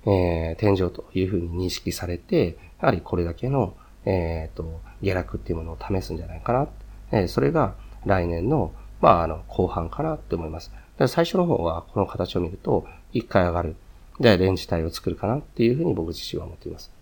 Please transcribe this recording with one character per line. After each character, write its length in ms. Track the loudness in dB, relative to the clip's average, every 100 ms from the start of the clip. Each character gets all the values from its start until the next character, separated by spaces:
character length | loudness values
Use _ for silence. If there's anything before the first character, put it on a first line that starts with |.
| 4
え 480 | 4 4 0 -2 2
ー、 40 |
天 140 | 4
井 160 | 4 2
と 140 | -2 -6
い 80 | -2
う 40 | 0
ふ 80 | 0
う 40 |
に 260 | -2 -4 -2
認 40 |
識 220 | -2 -6
さ 140 | -6 -6
れ 120 | -6
て、 400 | 0 2 2 -2 -18 0
や 60 | 0
は 40 |
り 100 | 0
こ 160 | -2 -2
れ 80 |
だ 100 | -2
け 140 | -2 0
の、 260 | 0 0 -4 -20 -6
え 460 | 0 0 0 -4 -6
ー 40 | -8
と、 240 | -10 -10 -14 -4
下 120 | -2
落 220 | -2 -4 -8
っ 20 |
て 120 | -4
い 20 |
う 20 | -4
も 80 |
の 80 | -4
を 60 | -10
試 240 | -4 -4
す 100 | -2
ん 40 | -8
じ 60 |
ゃ 40 | -8
な 100 | -6
い 40 |
か 120 | 0
な。 160 | 0 0 -6 -16 -16 -2
え 120 | 0
ー、 40 | 2
そ 120 | 2
れ 120 | 2
が 220 | 2 0 -2 -16 -8
来 220 | 2 2 2
年 220 | 0 2
の、 240 | 2 0 -6 -18 4
ま 200 | 6 6
あ、 20 |
あ 40 | 4
の、 160 | -4 -4
後 180 | 0 0
半 220 | 0 -4
か 120 | -4
な 120 | -4
っ 40 | -6
て 160 | -6
思 120 | -6 -4
い 40 |
ま 100 | -10
す。 100 | -14
だ 60 | -20
か 80 | -20 0
ら 100 | 0
最 160 | 2
初 120 | 2 2
の 100 | 2
方 100 | 2
は 280 | 0 -2 -4
こ 80 | -2
の 60 | -2
形 300 | -2 -2 -2
を 40 |
見 80 | -2
る 100 | -4
と、 280 | 0 0 0 -18 -6
一 140 | -6 2
回 180 | 2
上 80 | 4
が 100 | 0
る。 140 | -4 -8 -18 -20 -20 4
で、 180 | 6 8
レ 120 | 4
ン 60 | 2
ジ 120 | 0
帯 120 | -2
を 80 | -2
作 200 | -4 -6
る 60 | -2
か 100 | -2
な 100 | -2
っ 40 |
て 240 | -6 2
い 80 | 2
う 40 | 2
ふ 40 |
う 40 |
に 100 | 0
僕 140 | 0 -4
自 120 | -8 -8
身 80 | -8
は 80 | -8
思 80 |
っ 40 | -12
て 100 | -14
い 40 |
ま 60 | -14
す。 140 | -16 -20